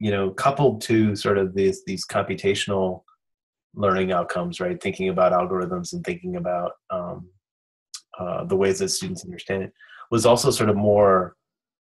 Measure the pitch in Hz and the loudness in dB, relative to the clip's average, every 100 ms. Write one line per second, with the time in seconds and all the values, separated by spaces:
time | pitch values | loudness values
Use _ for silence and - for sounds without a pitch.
0 | 107 101 95 - 139 143 135 107 - 110 | -2 0 -2 0 0 4 2 2 2 2
1 | 107 98 104 98 95 98 95 92 - 92 | 2 2 0 2 0 2 0 0 -6 -8
2 | - 107 98 92 98 98 - 98 92 90 | -4 -2 -2 -2 0 0 0 0 -2 -4
3 | _ _ _ _ _ _ _ - 101 92 | _ _ _ _ _ _ _ -2 0 2
4 | 92 87 85 90 175 170 - 175 196 190 | 0 0 -2 -4 -4 -4 -6 -4 -6 -4
5 | 190 180 180 180 180 190 180 180 175 175 | -2 4 4 4 0 -2 -4 -6 -8 -8
6 | 175 175 180 180 175 180 175 - - 90 | -8 -8 -8 -6 -4 -4 -6 -10 -10 -8
7 | 87 90 90 _ _ _ _ _ _ - | -8 -12 -16 _ _ _ _ _ _ -20
8 | _ - 90 - 175 95 98 95 92 - | _ -10 -8 -6 -2 2 2 0 -2 -4
9 | - 90 90 87 - 98 95 _ - - | -6 -10 -12 -12 -6 -6 -6 _ -20 -20
10 | - 113 113 120 139 117 110 101 104 104 | -4 2 4 4 2 2 0 2 4 6
11 | 98 92 87 - _ _ _ _ _ | 6 4 2 -8 _ _ _ _ _